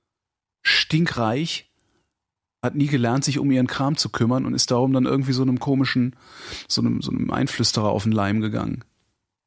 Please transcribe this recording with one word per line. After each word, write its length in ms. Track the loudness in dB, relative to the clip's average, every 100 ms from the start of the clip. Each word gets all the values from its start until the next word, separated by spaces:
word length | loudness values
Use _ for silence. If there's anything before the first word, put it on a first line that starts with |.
| _ _ _ _ _ _
Stinkreich, 1080 | -2 0 0 2 0 0 -2 0 -4 -6 -12 _ _ _ _ _ _ _ _ _
hat 120 | -4
nie 140 | 0 0
gelernt, 360 | 2 2 2
sich 140 | 0 0
um 120 | 2
ihren 160 | 2 2
Kram 300 | 0 -2 -2
zu 140 | -4
kümmern 340 | 0 2 2
und 80 | 0
ist 180 | -2 0
darum 220 | 2 2
dann 140 | 2 2
irgendwie 260 | 0 0
so 80 | 0
einem 160 | 0 0
komischen, 560 | 0 0 2 0 0 -4 -18 -20 -14 -14 -6
so 140 | -2
einem, 180 | 0 0
so 100 | -2
einem 200 | -2 -2
Einflüsterer 580 | 0 -2 0 0 2 0
auf 140 | 0
den 100 | 0
Leim 280 | 0 2 0
gegangen, 420 | 0 -2 -4 -6 -10 _ _ _ _ _